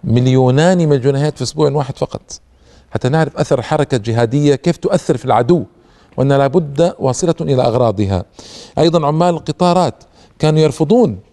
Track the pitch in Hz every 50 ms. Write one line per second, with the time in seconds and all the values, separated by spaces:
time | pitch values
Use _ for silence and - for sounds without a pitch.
0 | - - 113 123 127 131 127 131 131 127 127 139 156 180 190 180 170 151 147 135
1 | 117 139 139 135 143 151 147 - 127 117 - 151 156 143 139 151 143 127 - -
2 | 143 - - - _ _ - - _ _ _ _ _ _ - - _ _ - 110
3 | - 127 139 160 160 139 - - 156 - - 123 110 - 156 156 147 - - 123
4 | 101 113 113 117 120 113 117 147 147 147 139 131 - 175 170 - - - - 175
5 | - - 165 123 - 127 120 110 123 117 175 165 117 - _ _ _ _ _ _
6 | _ _ - - 131 139 139 139 139 139 127 185 165 143 143 139 165 175 - -
7 | 175 135 123 - - 170 165 - 165 - 139 127 127 127 110 123 123 113 104 95
8 | 107 95 98 90 90 _ _ - - - - - - - - - 151 170 160 170
9 | 151 143 147 156 170 180 175 156 - - 151 _ 180 175 175 185 180 139 - _
10 | - _ _ _ - _ _ _ - 156 151 156 156 151 - - 160 143 208 247
11 | 240 156 104 92 - _